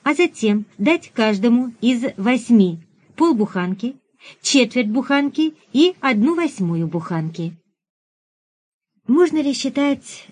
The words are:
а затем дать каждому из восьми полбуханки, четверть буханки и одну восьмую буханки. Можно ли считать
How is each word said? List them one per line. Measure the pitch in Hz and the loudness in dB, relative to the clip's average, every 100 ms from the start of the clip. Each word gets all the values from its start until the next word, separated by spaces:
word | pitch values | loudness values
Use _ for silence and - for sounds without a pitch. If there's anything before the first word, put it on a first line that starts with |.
а | 285 | -2
затем | 302 349 - 220 208 208 - | 0 0 0 0 0 -4 -4
дать | 208 339 - | 0 0 -2
каждому | - 220 202 233 240 254 - | -2 0 2 2 2 0 -2
из | 233 247 262 - | -2 0 -2 -4
восьми | 202 247 240 233 185 165 - _ _ - | -2 -2 4 4 4 0 -12 _ _ -2
полбуханки, | 339 240 208 185 180 196 240 - _ _ - - | 0 2 -2 -4 -4 -6 -8 -10 _ _ -20 -12
четверть | - 277 233 247 214 | 0 2 2 0 -2
буханки | 233 - 285 285 - 311 - _ | -2 0 0 0 -2 -2 -4 _
и | 262 349 359 | 2 2 0
одну | 269 214 254 339 | -2 0 2 0
восьмую | 330 - 175 165 165 | -2 -2 -4 -2 -4
буханки. | 170 165 165 160 165 165 165 _ _ _ _ _ _ _ _ _ _ _ _ _ _ - | -6 -6 -6 -6 -8 -10 -10 _ _ _ _ _ _ _ _ _ _ _ _ _ _ 0
Можно | 285 349 311 | 2 2 2
ли | 285 | -2
считать | 254 269 277 285 277 - - - | -2 -4 -2 -2 -2 -6 -20 -10